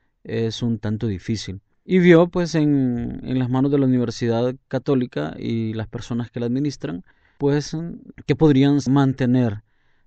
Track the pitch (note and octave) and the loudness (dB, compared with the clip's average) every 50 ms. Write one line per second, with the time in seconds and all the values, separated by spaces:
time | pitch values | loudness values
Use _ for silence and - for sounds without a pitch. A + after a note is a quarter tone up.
0 | _ _ _ _ - - A2+ A2+ A2+ A2+ G#2+ - A#2+ A#2 A#2 G#2+ - G#2+ A2 A2 | _ _ _ _ -12 -8 -6 -4 -4 -4 -4 -4 -4 -4 -4 -4 -4 -4 -4 -4
1 | A#2+ A2+ G2 E2+ - - A2+ G2+ - - F#2 F#2+ - _ _ _ _ - F3+ F#3 | -4 -4 -6 -6 -6 -6 -6 -6 -6 -10 -12 -14 -16 _ _ _ _ 0 2 4
2 | F3 F3+ E3+ E3 F3 F3 - F3+ F3 D#3 D#3+ D#3+ D3+ D3 C#3+ C#3 C3 B2 A#2+ A#2 | 8 8 8 8 6 4 0 -4 -4 -2 0 0 2 2 2 2 2 0 -2 -2
3 | A#2+ B2 - - - B2+ B2+ C3 B2+ A#2+ B2+ C3 C3+ C#3+ C#3+ C#3 C3+ C3 B2+ B2 | -4 -6 -8 -8 -6 -4 -2 -2 -2 0 0 0 0 2 2 2 2 2 2 2
4 | A#2+ A2+ - - B2 A#2 A#2 A#2 B2 B2+ C3 - _ - - C3 - D3+ C#3 B2+ | 0 -2 -4 -2 -2 0 0 0 0 -2 -4 -6 _ -8 -6 -4 -2 0 0 0
5 | B2 B2 - - D3+ D3+ - - - A#2 A#2 A2+ A2+ A2 A2 A2 G#2+ - - A#2 | 0 -2 -6 -6 -8 -8 -8 -8 -6 -6 -4 -4 -4 -4 -6 -6 -8 -8 -10 -10
6 | - - A#2+ A#2 A#2 A2 - A#2+ A#2+ A#2+ B2 C3+ D3 C#3+ C3+ - - D3 E3+ F#3 | -8 -8 -6 -6 -6 -8 -8 -6 -6 -4 -2 -2 -4 -4 -6 -6 -8 -10 -10 -10
7 | - _ _ _ _ _ _ - C#3 C#3+ C#3+ D3 C#3+ - - D#3+ E3+ E3+ - - | -14 _ _ _ _ _ _ -2 0 0 2 0 -2 -4 -6 -8 -8 -10 -12 -14
8 | - - - - - - D3 - D#3+ D3+ C#3 C3 C#3+ C#3+ D3 C#3+ - B2 C3+ C#3+ | -18 -20 -20 -8 -4 -2 0 4 4 4 6 6 4 4 2 2 2 2 2 4
9 | C3+ C3+ B2+ C3+ C3 B2 B2+ B2+ B2 A#2 G#2 G#2+ - _ _ _ _ _ _ _ | 2 2 0 0 0 2 2 2 2 0 -2 -6 -12 _ _ _ _ _ _ _
10 | _ | _